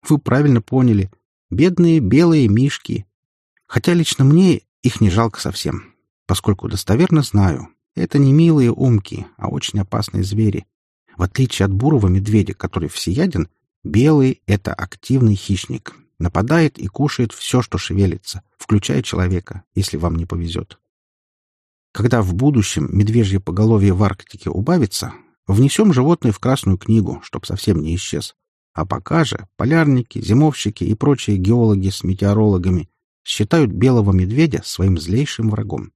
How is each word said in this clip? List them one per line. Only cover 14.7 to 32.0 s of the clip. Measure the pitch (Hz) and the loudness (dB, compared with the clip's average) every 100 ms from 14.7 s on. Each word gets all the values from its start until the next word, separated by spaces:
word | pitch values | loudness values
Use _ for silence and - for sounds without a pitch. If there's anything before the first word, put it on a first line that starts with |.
активный | - - - - 135 117 | -8 -10 -12 -2 2 2
хищник. | 101 - 98 - 64 - - _ _ | 0 -2 -6 -6 -12 -12 -20 _ _
Нападает | 87 80 113 165 156 - | -4 -2 0 2 0 -2
и | - | -12
кушает | - 143 - 117 | -4 -4 -2 -6
всё, | - - 123 | -6 -2 -2
что | 117 92 | -2 -8
шевелится, | - 95 98 73 - 95 _ _ | -4 -2 -2 -2 -12 -16 _ _
включая | - 104 - 139 | -2 -2 0 -4
человека, | - - 90 92 - 92 _ | -4 -4 -2 -2 -6 -18 _
если | - 98 73 | -6 -4 -4
вам | 85 82 | -4 -4
не | 85 | -6
повезёт. | 87 85 85 - - _ _ _ _ _ _ _ _ _ _ _ | -6 -6 -8 -10 -18 _ _ _ _ _ _ _ _ _ _ _
Когда | - 117 120 | -4 0 0
в | 95 | 0
будущем | 87 139 135 98 - 71 | 0 0 2 -2 -4 -2
медвежье | 87 104 117 101 95 | 0 2 2 0 -2
поголовье | - 90 110 110 101 | -4 0 2 4 2
в | 92 | 2
Арктике | 101 87 - - - | 0 -2 -16 -12 -8
убавится, | 90 123 180 110 - - - _ _ - | -4 0 0 0 -4 -10 -12 _ _ -2
внесём | 98 139 - 214 | 2 2 4 4
животное | 127 135 170 120 | 4 2 2 0
в | 101 | -2
Красную | 123 131 - 95 | -2 -2 0 -2
книгу, | - 110 87 87 | 2 0 0 -6
чтоб | - - - | -12 -14 -10
совсем | 98 - 82 | -6 -2 -2
не | 78 | -2
исчез. | 87 - 76 - _ _ _ _ | -6 -6 -8 -8 _ _ _ _
А | - | -10
пока | 80 85 - 165 | -6 -8 -2 -2
же | - - 101 _ | -2 -4 -14 _
полярники, | 123 165 151 127 117 - | 0 2 2 0 -2 -8
зимовщики | 87 117 156 135 104 - | 0 2 2 0 -8 -4
и | 117 | -4
прочие | 107 131 127 - 101 | 0 0 0 0 0
геологи | 92 120 113 101 95 | 2 2 2 2 0
с | - | -4